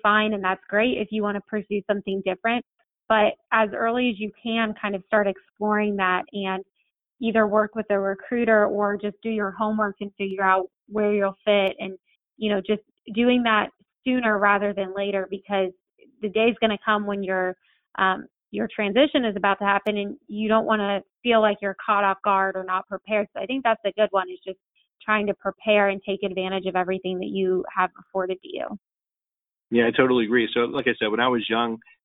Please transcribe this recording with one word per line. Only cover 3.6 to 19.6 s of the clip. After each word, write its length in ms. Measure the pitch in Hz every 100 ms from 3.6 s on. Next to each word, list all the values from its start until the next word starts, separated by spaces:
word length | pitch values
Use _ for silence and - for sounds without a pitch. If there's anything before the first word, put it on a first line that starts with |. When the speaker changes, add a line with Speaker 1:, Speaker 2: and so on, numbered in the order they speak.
| 214
Speaker 1:
early 380 | - 226 240 247
as 80 | 196
you 120 | 208 -
can, 320 | 233 226 220 214
kind 140 | 208
of 80 | 196 -
start 200 | 220 196
exploring 680 | 190 _ - 208 208 208 202
that 280 | 185 180 -
and 300 | 202 190 190 196 _ _ _ _ -
either 260 | 226 220 214
work 280 | 214 214
with 120 | 220 214
a 80 | 202
recruiter 680 | 196 196 - 240 226 220 208
or 300 | 202 208 202
just 200 | 208 -
do 80 | 226
your 200 | 220 202
homework 460 | 190 214 214 208 196
and 120 | 202 -
figure 260 | 196 190
out 240 | 190 190 185 _ -
where 240 | 208 208
you'll 240 | 208 196 190
fit 300 | - 202 190 -
and, 200 | 196 190 _ _ _ -
you 140 | 214
know, 100 | 196
just 180 | 190 208 - _ -
doing 280 | 214 240 247
that 280 | 240 214 208 - _ _ -
sooner 320 | 254 233 208
rather 340 | 202 202 202
than 220 | 202 190
later, 320 | 190 202 196 190
because 400 | 190 - 196 185 185 _ _ - _
the 60 | 208
day's 260 | 202 226 220
gonna 180 | 220 208
come 220 | - 208 202
when 160 | 202
your, 340 | 190 190 185 185 _ _ _ -
um, 280 | 190 190 - _ _
your 180 | 202 220
transition 500 | - 208 202 294 294
is 120 | 233 196
about 220 | 196
to 60 | 196